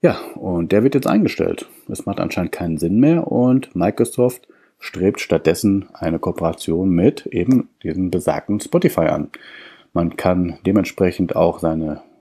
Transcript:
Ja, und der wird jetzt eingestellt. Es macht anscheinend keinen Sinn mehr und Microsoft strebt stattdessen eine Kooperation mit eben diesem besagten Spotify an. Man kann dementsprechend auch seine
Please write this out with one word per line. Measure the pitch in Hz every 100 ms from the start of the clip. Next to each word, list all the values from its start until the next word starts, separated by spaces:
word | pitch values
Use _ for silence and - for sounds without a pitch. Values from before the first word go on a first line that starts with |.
Ja, | 170 110 -
und | - 95 87 85
der | 101
wird | 127
jetzt | 135 -
eingestellt. | 101 190 - - - - - -
Es | - -
macht | 98
anscheinend | 85 - 87
keinen | - 87 78
Sinn | 85 101
mehr | 143 165 -
und | - 123 131 - 90
Microsoft | 90 - 117 - 123 123 _ _ _ _
strebt | - 87 92 101
stattdessen | - 82 80 80 104 98 95
eine | - 85 82
Kooperation | - 85 82 82 - 82 95
mit | 85 104 - -
eben | - 90 131 - _
diesem | 101 98 92
besagten | 90 - - - 104
Spotify | - 175 180 - 80
an. | 76 73 - - - - - _
Man | 87 85 -
kann | 92 90 90 -
dementsprechend | 92 101 82 - 92 - 87 -
auch | 82 82
seine | 82 80 78 78 - _